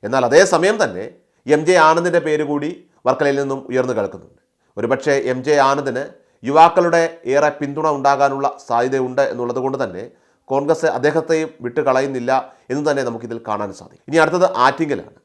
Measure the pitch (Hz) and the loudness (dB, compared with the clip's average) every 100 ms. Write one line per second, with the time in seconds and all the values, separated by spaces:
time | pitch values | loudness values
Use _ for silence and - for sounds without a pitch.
0 | 104 131 123 143 190 175 180 214 156 90 | -2 0 4 6 6 4 2 0 -2 -4
1 | 110 - _ _ - 151 156 180 156 165 | -12 -14 _ _ 0 0 4 4 6 4
2 | 175 170 160 151 147 147 151 - _ _ | 2 0 0 -2 -2 -4 -6 -10 _ _
3 | 127 127 147 139 139 135 - 127 127 110 | -2 0 0 0 -2 -6 -4 -4 -2 -2
4 | 101 98 - _ _ _ _ - 113 131 | -4 -8 -20 _ _ _ _ -6 -2 -2
5 | 147 139 127 127 131 147 135 139 139 123 | 0 0 0 -4 0 2 4 2 -2 -6
6 | 147 - _ _ 117 147 226 202 175 165 | -8 -16 _ _ 0 6 6 6 2 2
7 | 165 165 - 135 151 147 143 143 156 143 | 0 -4 -2 2 2 0 -8 -2 -2 0
8 | 135 139 139 135 139 - - 117 123 135 | 2 2 2 0 -4 -6 -4 -2 0 -2
9 | 127 127 139 120 120 127 131 131 120 90 | -2 -2 -2 -2 -4 -4 -4 -4 -6 -8
10 | 110 _ _ _ _ 135 147 156 156 127 | -16 _ _ _ _ -4 0 0 0 0
11 | 143 151 160 160 160 - 120 123 143 131 | 0 0 0 -2 -2 -8 -8 -2 0 0
12 | 139 131 120 131 - _ _ 131 151 139 | 0 -4 -2 -2 -4 _ _ -4 -2 -2
13 | 123 113 120 113 113 104 104 95 92 - | -4 -8 -10 -12 -8 -6 -8 -12 -20 -20
14 | - 156 156 175 185 - 127 139 160 120 | -4 2 2 2 0 2 2 2 -4 -4
15 | 92 _ | -8 _